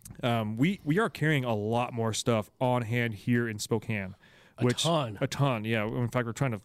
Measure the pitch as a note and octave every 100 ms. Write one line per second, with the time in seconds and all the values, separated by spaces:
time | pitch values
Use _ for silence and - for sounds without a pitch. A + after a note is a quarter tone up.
0 | - - B2 A#2 G#2+ A2 E3 G3+ C#3+ E3
1 | A3+ - D3+ D3 B2+ G#2+ G#2 A#2 B2 B2
2 | A2+ G#2 - A2+ G2+ _ B2+ B2 A2 A#2+
3 | A#2 G2+ A#2+ A#2+ A#2 G#2+ - A2+ - G#2+
4 | F#2+ G2 - - - - B2 A#2+ D#3 E3
5 | B2 G2+ C3+ - C#3 A#2 G#2+ A2+ G#2+ B2+
6 | A#2+ B2+ A#2 A2 C#3 G#2+